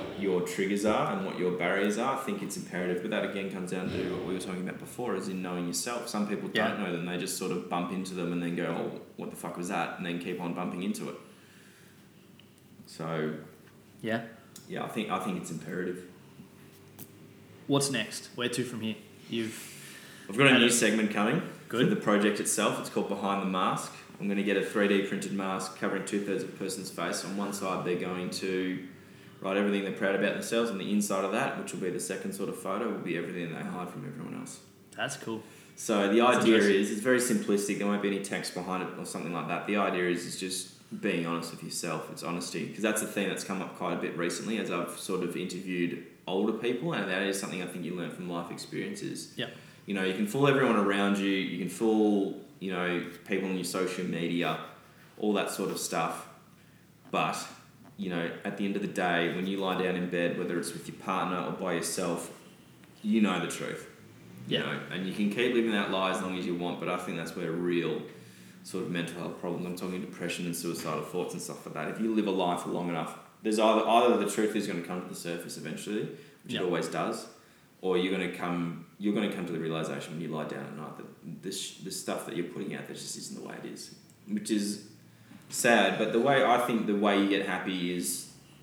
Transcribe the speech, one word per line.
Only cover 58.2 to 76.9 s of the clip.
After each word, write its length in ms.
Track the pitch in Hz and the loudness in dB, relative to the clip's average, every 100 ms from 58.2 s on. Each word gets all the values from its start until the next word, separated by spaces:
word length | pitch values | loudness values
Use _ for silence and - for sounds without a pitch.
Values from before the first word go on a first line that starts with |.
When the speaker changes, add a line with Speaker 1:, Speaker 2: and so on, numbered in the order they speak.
| 85 - | -2 -4
Speaker 1:
at 120 | 104 101 | -6 -2
the 60 | 101 | -2
end 100 | 101 | 0
of 60 | |
the 60 | 95 | -2
day, 460 | 98 90 85 85 | 0 2 4 2
when 120 | 85 95 | 0 -2
you 80 | 98 | 0
lie 260 | 95 90 | 0 2
down 140 | 92 90 | 2 0
in 120 | 90 | 0
bed, 280 | 87 85 - | 0 0 0
whether 180 | 90 87 | -2 -2
it's 120 | - | -4
with 140 | - - | -6 -10
your 100 | - | -8
partner 400 | 101 92 87 90 | -2 -2 0 -2
or 80 | - | -2
by 200 | - 92 | -4 -2
yourself, 580 | 85 80 - 90 85 - - - - - - - - | 0 -2 -2 0 -2 -4 -12 -20 -20 -20 -20 -20 -6
you 180 | 107 110 | 2 6
know 180 | 101 87 | 6 4
the 100 | 82 | -2
truth. 380 | - 58 - - - - - - - - | -4 -6 -6 -10 -18 -20 -20 -18 -12 -2
You 120 | - | -2
Speaker 2:
Yeah. 60 | |
Speaker 1:
know, 160 | 71 73 - | 0 -4 -4
and 140 | 90 95 | -4 -4
you 60 | |
can 180 | 104 104 | 0 0
keep 220 | 107 120 | 2 2
living 180 | 120 113 | 4 4
that 180 | 104 92 | 2 2
lie 220 | 95 95 | 2 2
as 100 | 92 | 0
long 160 | 92 92 | -2 -2
as 80 | 87 | -2
you 80 | |
want, 240 | 87 87 - | -2 -2 -2
but 100 | 87 | -2
I 80 | 90 | -2
think 180 | - 85 | -4 -4
that's 180 | 82 | -4
where 160 | 92 85 | -4 -4
real 520 | 82 87 85 80 78 - - - - - - | 0 2 2 2 -2 -6 -14 -20 -20 -20 -18
sort 220 | - 95 | -8 -6
of 60 | 87 | -2
mental 260 | 87 85 87 | -2 -4 -6
health 220 | 87 - | -8 -6
problems, 260 | 90 85 90 | -4 -4 -4
I'm 80 | |
talking 260 | 90 92 90 | -6 -6 -6
depression 460 | - - 87 - 87 | -8 -6 -4 -4 -4
and 80 | |
suicidal 480 | 87 87 82 82 76 | -4 -4 -4 -4 -4
thoughts 320 | - 90 87 | -4 -4 -4
and 80 | 90 | -4
stuff 240 | - - - | -8 -10 -8
like 80 | |
that. 140 | 78 76 | -6 -4
If 120 | - | -2
you 140 | 113 | 2
live 140 | 107 101 | 2 2
a 20 | |
lie 260 | 92 87 87 | 2 2 0
for 120 | - | -2
long 200 | 92 87 | -2 -2
enough, 300 | 80 80 - - - | -2 -4 -8 -16 -6
there's 160 | 107 107 | 0 6
either, 260 | 110 107 | 6 6
either 320 | 107 117 123 104 | 6 8 8 6
the 60 | 101 | 4
truth 240 | - 107 | 2 2
is 140 | 110 101 | 2 -2
gonna 140 | 87 | -2
come 200 | 85 90 | -4 -6
to 60 | 90 | -6
the 80 | - | -8
surface 400 | 85 85 82 85 | -6 -6 -6 -10
eventually, 460 | 80 82 95 104 - - - - | -8 -8 -4 -4 -4 -8 -16 -18
which 80 | - | -8
Speaker 2:
Yeah. 60 | 113 | -2
Speaker 1:
it 40 | |
always 220 | 90 82 | 0 0
does, 400 | 80 | 0